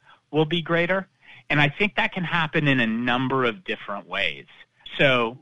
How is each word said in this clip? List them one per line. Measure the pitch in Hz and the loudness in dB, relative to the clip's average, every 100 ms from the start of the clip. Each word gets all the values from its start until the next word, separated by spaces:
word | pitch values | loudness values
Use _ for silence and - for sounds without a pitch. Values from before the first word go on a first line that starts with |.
| _ - _ | _ -20 _
will | 151 | 0
be | 156 175 | 0 -2
greater. | 165 170 175 190 185 _ - - - | 0 0 2 -2 -4 _ -20 -14 -2
And | 147 | 2
I | 147 | 2
think | - 208 - | 2 -2 0
that | 214 | -2
can | 190 | -2
happen | 165 170 156 165 147 | -2 -2 0 0 2
in | 131 | 2
a | 113 | 2
number | 113 123 123 131 135 | 0 0 0 0 0
of | 123 98 | 0 -2
different | 92 104 - 101 85 | -8 -8 -8 -10 -6
ways. | 95 87 69 - - - _ - - | -2 -2 -4 -14 -20 -20 _ -8 2
So | 143 127 113 131 | 4 4 0 -4